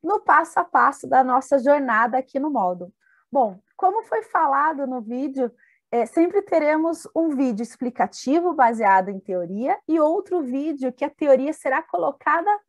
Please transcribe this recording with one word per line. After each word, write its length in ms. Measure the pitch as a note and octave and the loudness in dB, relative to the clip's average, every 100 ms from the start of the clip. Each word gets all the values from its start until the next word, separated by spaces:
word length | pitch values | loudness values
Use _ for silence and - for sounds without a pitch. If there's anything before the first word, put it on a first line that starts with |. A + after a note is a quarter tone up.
no 180 | D#4 G#4+ | -2 -2
passo 380 | - D4 E4 - | 4 2 2 -4
a 40 | |
passo 440 | F4 C#4 B3 C#4 C4 | 0 2 2 0 0
da 160 | C4 | 2
nossa 360 | B3+ B3+ C4 C#4 | 4 0 2 0
jornada 580 | B3 D4 C4+ A3 A#3 B3+ | 4 2 2 0 0 -2
aqui 220 | C4 C#4 | -4 -6
no 100 | D4 | -4
Modo. 420 | C4+ F#3 F3+ F3+ _ _ _ _ | -2 -2 -4 -10 _ _ _ _
Bom, 280 | C4+ A3+ F#3 _ _ | 0 0 -2 _ _
como 240 | F#4 G#4 | 0 0
foi 220 | A4 A4+ | -4 -6
falado 640 | A4 F#4 D#4 C#4 D4+ C#4+ C4+ | -2 -2 0 2 0 -2 -6
no 140 | B3+ | -8
vídeo, 500 | A3 B3 C#4+ C4+ A#3+ _ _ _ _ | -8 -8 -6 -4 -6 _ _ _ _
é, 160 | A#3+ A3+ | -2 -2
sempre 340 | - F4 G4 | 0 0 0
teremos 680 | G4 E4 D4+ D#4 D#4+ D#4 - D#4+ | 0 0 2 0 0 -4 -6 -2
um 140 | E4 | -2
vídeo 320 | C4+ C4+ G#3 | 0 -2 -2
explicativo 920 | A#3 - B3 - G3 - - D4+ F4 | -8 -8 -8 -2 -4 -4 -2 0 0
baseado 560 | D4+ A#3+ A3+ G#3 F#3+ F#3+ | 2 2 2 4 4 2
em 100 | G3 | -8
teoria 580 | F#3+ F3+ F3 G3 C4 G4 - | -6 -6 -6 -6 -4 -4 -2
e 120 | D#4+ | 0
outro 420 | D4+ F4+ F#4+ F4+ | 2 0 -2 -4
vídeo 500 | C4+ C4 D4+ C#4+ B3+ | -4 -6 -6 -4 -6
que 140 | B3 C#4+ | -4 -8
a 60 | |
teoria 420 | _ D4+ B3+ C#4 | _ 4 4 4
será 300 | D#4 C#4+ C4 | -4 -4 -4
colocada 680 | - F4 D#4+ C#4 - D#4 G4 G#4 | -4 -4 -4 -4 -2 0 0 -2